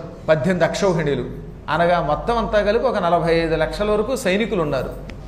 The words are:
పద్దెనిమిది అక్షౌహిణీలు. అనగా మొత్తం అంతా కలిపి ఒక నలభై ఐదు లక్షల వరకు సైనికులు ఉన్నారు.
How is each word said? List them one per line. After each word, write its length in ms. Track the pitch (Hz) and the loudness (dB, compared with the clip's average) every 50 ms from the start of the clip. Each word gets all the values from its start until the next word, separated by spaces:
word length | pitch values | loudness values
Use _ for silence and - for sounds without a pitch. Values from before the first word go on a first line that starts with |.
| - - - - - - | -8 -12 -14 -8 0 2
పద్దెనిమిది 360 | 156 151 - 185 185 170 165 | 2 2 4 0 2 2 2
అక్షౌహిణీలు. 600 | 156 175 - 202 196 170 170 156 147 139 123 123 123 - - - - - - - - | 0 2 0 2 2 2 2 0 0 0 -2 -4 -6 -10 -12 -12 -14 -16 -14 -6 -4
అనగా 320 | 147 165 170 175 175 170 | 0 2 4 4 4 2
మొత్తం 360 | 156 151 151 147 - - 240 | 2 0 -2 -2 0 -2 0
అంతా 240 | 226 214 - 226 208 | 0 0 2 2 2
కలిపి 240 | 202 202 208 240 254 | 2 4 2 2 2
ఒక 120 | 240 202 | 2 0
నలభై 380 | 208 180 170 175 170 156 170 170 | 2 2 2 2 2 4 2 2
ఐదు 200 | 165 165 160 160 | 2 2 0 0
లక్షల 360 | 156 156 156 - - 208 208 | 0 0 -2 -2 -2 0 0
వరకు 240 | 214 208 208 240 269 | 2 0 0 -2 -2
సైనికులు 460 | - - 185 185 202 226 202 214 185 | -2 0 0 0 0 0 0 0 0
ఉన్నారు. 280 | 160 147 143 127 - - - - - - - - - | 0 0 0 -2 -4 -4 -8 -10 -12 -14 -14 -14 -14